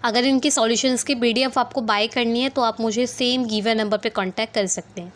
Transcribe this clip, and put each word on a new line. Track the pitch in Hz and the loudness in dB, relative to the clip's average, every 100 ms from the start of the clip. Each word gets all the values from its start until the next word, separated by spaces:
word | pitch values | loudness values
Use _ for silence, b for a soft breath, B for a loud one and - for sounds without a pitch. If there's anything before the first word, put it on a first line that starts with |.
अगर | 240 226 254 | 0 2 4
इनकी | 269 294 | 4 2
सॉल्यूशंस | 269 226 226 262 247 | 2 2 2 2 0
की | - 254 | -2 0
पीडीएफ़ | 240 226 262 262 | 2 2 0 0
आपको | 240 277 | -2 -2
बाय | 226 208 220 | 0 0 0
करनी | 254 233 233 | 0 0 0
है, | 262 | 0
तो | 269 | 0
आप | 233 220 | 0 0
मुझे | 226 214 247 | -2 0 -2
सेम | - 247 254 233 | 0 0 0 0
गिवन | 214 214 220 | 0 0 0
नंबर | 214 208 | 0 0
पे | 220 | 0
कॉन्टैक्ट | 214 190 185 220 | -2 -2 -4 -4
कर | 220 185 | -2 -2
सकते | - - - | -4 -8 -14
हैं। | 175 | -16